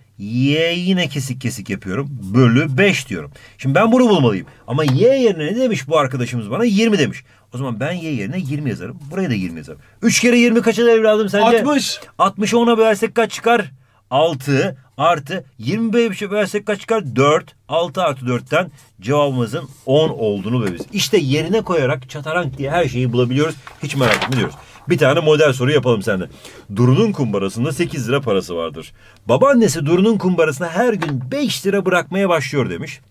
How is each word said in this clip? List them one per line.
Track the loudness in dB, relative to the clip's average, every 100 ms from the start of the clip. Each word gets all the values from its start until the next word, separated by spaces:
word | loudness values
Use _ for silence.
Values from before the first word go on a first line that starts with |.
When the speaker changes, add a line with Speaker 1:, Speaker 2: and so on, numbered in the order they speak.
| _ -14
Speaker 1:
Y | -6 0 2 2 0
yine | -2 0 0 -2
kesik | -4 -6 -6
kesik | -6 -8 -8
yapıyorum. | -8 -6 -6 -6 -10 0
Bölü | 4 6 4 0 2
beş | 2 0 -4
diyorum. | -10 -10 -18 -20 -10
Şimdi | 0
ben | 2 4
bunu | 4 4
bulmalıyım. | 4 2 0 -6 -16 -8
Ama | -2
Y | 0 2 4
yerine | 4 2 0 -4
ne | -2
demiş | -2 -2 0
bu | 0
arkadaşımız | 0 -2 -4 -6 -6
bana? | -2
Yirmi | 0 2 2 2
demiş. | 0 -4 -16 _ _
O | -8
zaman | -8 -6
ben | -6
Y | -6 -6
yerine | -6 -4 -6
yirmi | -6 -4 -4
yazarım. | -6 -8 -14 -10
Buraya | -6 -2
da |
yirmi | -2 -4 -8
yazarım. | -14 -18 -20 -2
Üç | 0 2
kere | 4 6
yirmi | 4 4
kaç | 2 2
eder | 4 4
evladım | 4 2 2
sence? | 2 4 4
Speaker 2:
Altmış. | 2 0 0 -8 -10 0
Speaker 1:
Altmışı | 0 0 0 2
ona | 4 4
bölersek | 4 2 0
kaç | 0 -2
çıkar? | 0 0 0 0 -10 _ _ -4
Altı | 0 0 0 0 0 0 -4 _ 0
artı | 2 2 -2 -10 -10 -10
yirmi | -4 -2 0
bölersek | 2 0 -2 -4 -2 -2 -4 -4
kaç | -6
çıkar? | -2 -2 -2 0
Dört. | 2 2 -2 _ -6
Altı | -4 -2 -2
artı | -2 -2 -4
dörtten | -4 -2 -2 -2 -8 _ _
cevabımızın | -2 0 0 0 -4 -6 -10 -12 0
on | 2 2
olduğunu | -2 -4 -2 -2
bulabiliriz. | -2 -2 -6 -8
İşte | -6 0 0
yerine | 2 -2 0 -2
koyarak | 0 0 0 -2 -8
çatarank | -12 -6 -4 -4 -6
diye | -4
her | 0 0
şeyi | -2 -2
bulabiliyoruz. | 0 0 0 -2 -4 -16 -12
Hiç | -8 0
merak | 2 2
etme | 0 -2
diyoruz. | -2 -6 -20 -12 -2
Bir | 2
tane | 4 4
model | 4 4 4
soru | 2 2
yapalım | 2 2 0
seninle. | 0 -4 -4 -12 -20 -20 -10 0
Duru'nun | 4 4 2
kumbarasında | 0 -2 -2 -4 -4 -4
sekiz | -2 -4 -4 -2
lira | -2
parası | 0 -2 -2 -6
vardır. | -6 -8 -16 -20 -20 -10 0
Babaannesi | 2 4 4 2 0 0
Duru'nun | 2 2 2
kumbarasına | 0 2 0 0 -6
her | -2 0
gün | 0 -4 -6 -6
beş | -4 -4 -4 -2
lira | -2
bırakmaya | 0 -2 -2 -2 0
başlıyor | 0 -2 -2 -2
demiş. | -4 -10 -14 _